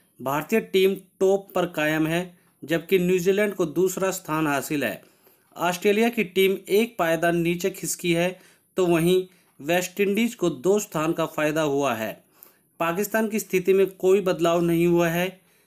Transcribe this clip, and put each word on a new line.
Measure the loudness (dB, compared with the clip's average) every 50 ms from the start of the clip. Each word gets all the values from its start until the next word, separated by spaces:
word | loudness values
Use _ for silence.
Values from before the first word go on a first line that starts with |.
| _ _ _ -10 -6
भारतीय | -4 -4 -4 -2 -2 -2 -2
टीम | -2 0 2 2 4 2 2
टॉप | -2 -8 _ _ 0 2 2 2 2 -2 -4 -4
पर | -2 -2
कायम | -2 -2 -2 -2 0 0 0 0
है, | 0 0 -2 -4 -6 -10 _ _ _ _ _ -6
जबकि | -4 -4 -4 0 0 0 2
न्यूजीलैंड | 2 2 0 2 2 2 2 2 0 0 0
को | -2 -4
दूसरा | -2 0 0 0 0 0 -2 -4 -4
स्थान | -4 -6 -6 -4 -4 -2 0
हासिल | 0 -2 -2 -2 -4 -4 -2 -2
है। | -4 -4 -8 -12 _ _ _ _ _ _ _ _ _ -8
ऑस्ट्रेलिया | -4 -2 -2 -2 0 0 2 2 4 2 2
की | 0 -2 -4
टीम | -2 2 2 2 2 2 -2 -2 0
एक | 2 2 2 0 -2 -2
पायदान | 0 0 0 0 0 0 0
नीचे | 0 0 0 -2 -2 -4 -6
खिसकी | -6 -6 -8 -8 -8 -4 -2 -2 0
है, | 0 0 -2 -4 -8 -14 _ _ _ _ _ _
तो | 0 2
वहीं | 2 2 2 4 4 2 2 0 -2 _ _ _ _ _ -10
वेस्टइंडीज | -4 -2 -2 -2 -2 -4 -2 -2 0 0 2 0 0 -2 -2
को | -2 -2 -2
दो | -2 0 0 0 2 2
स्थान | 0 -4 -4 -4 -2 -2 -2
का | -2 -4
फायदा | -4 -2 -2 -2 0 0 0 0
हुआ | 0 0 0 0 -2 -2
है। | -2 -4 -6 -8 -12 _ _ _ _ -20 -20 _ _ _ _ _ -4
पाकिस्तान | -4 -2 -2 -2 -4 -2 -2 -2 -2 -2
की | -2 -6
स्थिति | -4 -2 -2 0 2 2 2
में | 2 2
कोई | 0 -2 0 2 4 4 4
बदलाव | 2 0 -2 0 0 0 2 2
नहीं | 2 2 2 2 2
हुआ | 4 4 2 2 2
है। | 0 -2 -2 -4 -6 -12 _ _ _ _ _